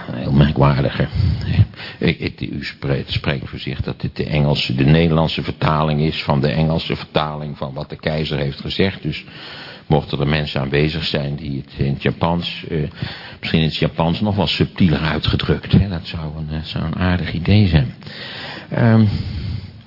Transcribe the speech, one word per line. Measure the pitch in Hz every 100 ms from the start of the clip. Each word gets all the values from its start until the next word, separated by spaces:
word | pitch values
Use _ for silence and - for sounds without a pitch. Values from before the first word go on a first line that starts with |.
| -
heel | 62 73
merkwaardig, | 69 73 65 69 67 64 -
hè. | 71 - - - - - - - - -
Ik, | 85 -
ik, | - -
u | - 71
spre-, | 69 - 69 69
het | 69
spreekt | - 71 69 -
voor | -
zich | 67 -
dat | - -
dit | 67 -
de | 69
Engelse, | 76 73 71 -
de | 64
Nederlandse | 67 80 85 80 80 -
vertaling | - - - 78 78 73
is | 78 -
van | - 71
de | 69
Engelse | 62 80 80 - 73
vertaling | - 80 76 76 76 73
van | 73
wat | 67 76
de | 76
keizer | 82 78 76 71
heeft | 71 69
gezegd. | 73 - 95 -
Dus | 76 73 - - - - - - -
mochten | 76 - 67
er | 71
mensen | 76 73 73
aanwezig | 69 71 78 78
zijn | 78 78 71
die | 71 76 67
het | 69 - 69
in |
het | 69
Japans, | 69 58 85 87 85 - -
eh, | 82 73 - - - - -
misschien | - 82
in | 78
het | -
Japans | 80 - 82 85
nog | 104 98
wel | 85
subtieler | - 78 - 92 71
uitgedrukt, | 78 76 - 73 - 76 -
hè. | - 98
Dat | 85 -
zou | 85 78 78
een, | 78
eh, | 78
zou | 80 90
een | 80 76
aardig | 90 90 -
idee | 82 85 101 95
zijn. | 80 64 - - - - - - - -
Ehm, | - 117 113 107 - - - - - - -